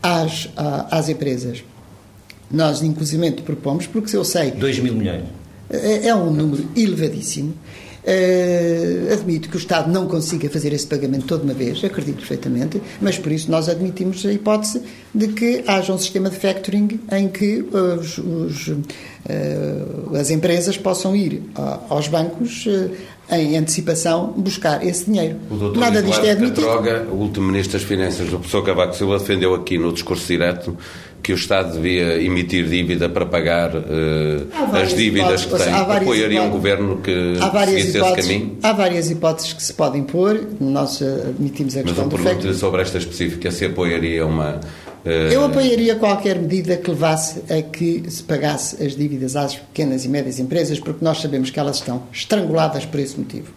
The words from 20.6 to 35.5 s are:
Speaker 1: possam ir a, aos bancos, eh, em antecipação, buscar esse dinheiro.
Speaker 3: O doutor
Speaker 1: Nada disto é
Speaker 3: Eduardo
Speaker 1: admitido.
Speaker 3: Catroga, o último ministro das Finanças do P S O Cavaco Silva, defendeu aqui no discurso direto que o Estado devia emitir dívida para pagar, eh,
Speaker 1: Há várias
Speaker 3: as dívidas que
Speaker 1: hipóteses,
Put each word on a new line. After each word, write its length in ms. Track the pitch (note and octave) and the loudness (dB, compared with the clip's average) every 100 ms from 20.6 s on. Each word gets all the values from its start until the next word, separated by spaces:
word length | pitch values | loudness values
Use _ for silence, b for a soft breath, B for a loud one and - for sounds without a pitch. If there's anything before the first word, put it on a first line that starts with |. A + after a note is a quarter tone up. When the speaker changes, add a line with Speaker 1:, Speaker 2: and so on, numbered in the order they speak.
| E3+ F#3+ | 0 -2
Speaker 1:
possam 400 | F#3+ F3+ F#3+ G3+ | -2 0 0 2
ir 260 | F3 - - | 0 -2 -8
a, 260 | C#3+ C#3 C#3 - | -6 -6 -6 -2
aos 200 | D3 D3+ | -2 0
bancos, 580 | D#3+ E3+ E3+ A#3+ - A3 | 0 0 -2 -4 -4 -2
eh, 220 | G3 F#3 F#3 B B - | 0 -2 -6 B B -2
em 280 | E3+ D3+ D#3 | 0 2 2
antecipação, 760 | D#3 - D#3+ D#3+ E3+ E3 G3+ | 0 -2 0 0 2 0 0
buscar 480 | - G3 - E3 D3 F3+ | -2 -2 0 0 0 0
esse 180 | F3 | -2
dinheiro. 320 | - G#3 D#3+ D#3+ - | 0 2 2 -4 -6
Speaker 3:
O 60 | G2+ | -2
doutor 220 | - A#3 | 0 2
Speaker 1:
Nada 240 | A#3+ G#3+ | 4 4
disto 220 | F#3+ G#3+ | 4 4
é 60 | G#3+ | 4
Speaker 3:
Eduardo 140 | G3+ | 4
Speaker 1:
admitido. 220 | B3 - A2+ | 2 2 2
Speaker 3:
Catroga, 400 | A#2 A2 A2+ - | 2 2 0 -2
o 40 | F#2+ | -2
último 320 | G#2 G2+ F#2+ | -2 0 0
ministro 300 | G2 F#2+ G2 | 2 0 -2
das 80 | - | 0
Finanças 440 | G2 F#2 F2+ E2+ | 0 0 0 -2
do 80 | F2 | -4
P 80 | - | 0
S 100 | G#2 | 0
O 60 | |
Cavaco 340 | G2 F2+ F2+ - | 2 2 2 2
Silva, 220 | G2 G2+ | 0 0
defendeu 360 | G2 F#2+ F#2 | 2 2 4
aqui 220 | F#2 F2+ F2+ | 2 0 0
no 160 | E2+ | 0
discurso 340 | E2+ - F2 - | -2 -2 -4 0
direto 480 | F2 E2+ F2+ - F2+ B B B B | 2 2 0 -6 -8 B B B B
que 100 | - | -2
o 20 | |
Estado 400 | F#2 - G2 F2+ | -2 2 0 2
devia 480 | D#2+ E2 F2+ E2+ E2 | 0 0 2 2 2
emitir 440 | F2+ F2+ F2 F#2 E2 | 2 0 2 0 2
dívida 400 | F2+ E2 F2 E2+ | 2 2 0 0
para 200 | E2+ E2+ | 0 0
pagar, 480 | F2 D#2+ E2+ E2+ | 0 2 2 2
eh, 720 | D#2+ D#2 D#2 D#2+ D#2 D#2 D2+ C#2+ | -2 -2 0 2 2 0 -2 -4
Speaker 1:
Há 140 | - | -4
várias 280 | C#4 F2+ F#2+ | 0 2 2
Speaker 3:
as 60 | - | 2
dívidas 440 | A2 G2+ F3+ F#3 | 4 4 4 2
que 60 | |
Speaker 1:
hipóteses, 180 | - | 2